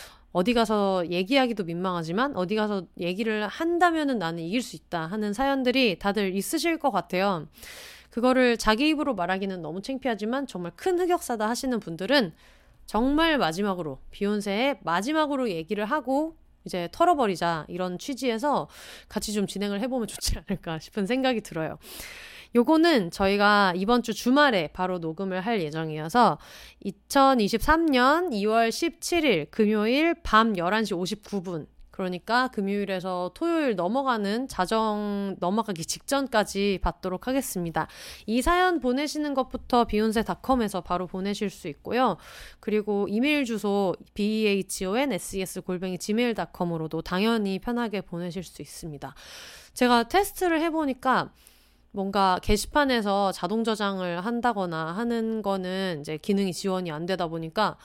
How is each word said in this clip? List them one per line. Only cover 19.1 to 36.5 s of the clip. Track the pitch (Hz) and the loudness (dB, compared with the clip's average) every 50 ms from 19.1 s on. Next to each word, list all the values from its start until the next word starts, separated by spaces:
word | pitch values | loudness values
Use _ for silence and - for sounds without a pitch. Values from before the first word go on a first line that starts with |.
같이 | - 214 - - 208 | -8 -6 -6 -2 -2
좀 | 208 196 | -2 -2
진행을 | 180 - 190 196 208 202 202 | -2 -2 -4 -4 -4 -2 -4
해보면 | 214 262 247 262 220 202 | -4 -4 -2 -4 -4 -4
좋지 | - - - - - 214 | -6 -4 -2 -2 -2 -2
않을까 | 165 - 196 - - - 160 160 | -4 -6 -6 -6 -6 -8 -8 -8
싶은 | - - - - 202 | -10 -8 -6 -4 -2
생각이 | 185 240 262 262 262 254 220 208 | 0 0 0 2 2 0 0 -4
들어요. | - - 165 160 151 - 151 - - - - - - - - - - - - - - - | -6 -6 -4 -4 -4 -6 -8 -12 -16 -16 -16 -16 -16 -16 -18 -18 -18 -20 -20 -20 0 2
요거는 | 233 240 220 320 320 320 349 330 247 190 165 | 2 4 6 6 6 8 6 6 6 4 0
저희가 | - - 196 196 202 202 202 202 208 202 202 190 175 | 0 2 2 4 4 6 6 6 6 6 6 4 4
이번 | 180 190 196 240 247 220 | 2 2 4 4 4 2
주 | - 214 | 0 -4
주말에 | - - 240 254 285 294 285 240 190 160 - | -2 2 4 6 6 6 6 6 2 0 -2
바로 | - - 185 185 185 180 | -2 -4 -2 -2 -2 -4
녹음을 | 160 160 160 160 196 196 185 185 180 | -4 -6 -6 -6 -6 -4 -4 -4 -2
할 | 220 233 214 | -2 0 0
예정이어서 | 170 147 147 160 160 160 156 156 151 165 - 247 240 202 156 - - - - - - - - _ | -2 -2 -2 -4 -4 -4 -4 -6 -6 0 4 6 6 6 4 2 -4 -14 -20 -20 -20 -20 -20 _
이천이십삼 | - 196 190 - _ _ - 277 269 269 269 247 214 196 - 214 - - 302 320 339 | -10 -10 -10 -10 _ _ 4 6 6 8 8 6 4 4 2 2 4 4 4 4 4
년 | 320 277 247 247 262 294 330 359 359 254 | 4 4 6 6 6 6 4 2 0 -2
이월 | 202 196 214 220 226 233 226 220 | -2 0 2 2 4 2 2 0
십칠 | - - 339 - _ - - 349 339 311 | 0 -2 -4 -4 _ -4 -2 0 2 4
일 | 294 214 160 147 - | 4 4 2 0 -2
금요일 | - - 220 208 214 214 208 220 247 277 311 339 339 330 _ | 0 2 2 4 4 2 2 2 2 2 2 2 0 -2 _
밤 | - - 214 226 226 214 | 2 4 4 6 4 2
열한 | 175 165 175 196 220 226 | 0 0 0 0 0 0
시 | 202 202 | -2 -2
오십구 | 170 185 170 208 202 - - - 202 170 | -4 -4 -4 -6 -8 -8 -6 -6 -6 -4
분, | 190 180 160 139 - _ - - - - - | -4 -6 -8 -8 -10 _ -20 -20 -16 -10 -6
그러니까 | 185 185 180 175 - - 220 240 254 | -6 -4 -4 -6 -4 0 0 0 0
금요일에서 | 254 254 - 196 196 202 202 202 190 190 185 170 190 185 180 180 180 180 | 0 -2 -4 -2 -2 -2 -2 -2 -2 -4 -4 -4 -4 -4 -4 -4 -6 -6
토요일 | - 330 339 339 330 302 269 220 | -4 -2 0 0 2 2 0 0
넘어가는, | 180 170 180 220 269 277 269 247 220 202 196 202 233 269 | 0 0 0 0 0 0 0 0 0 0 -2 -2 -2 -4
자정 | 262 - - 185 180 220 220 220 220 208 208 208 208 202 202 202 196 185 185 | -6 -2 -2 -2 0 2 0 0 0 0 -2 -4 -4 -4 -4 -4 -4 -4 -4
넘어가기 | - 175 190 220 220 - 202 160 160 | -2 -2 0 0 -2 -2 -6 -8 -6
직전까지 | - - - - - 277 277 277 254 - 220 202 - | -8 -8 -10 -4 -2 -2 -2 -2 0 0 0 0 0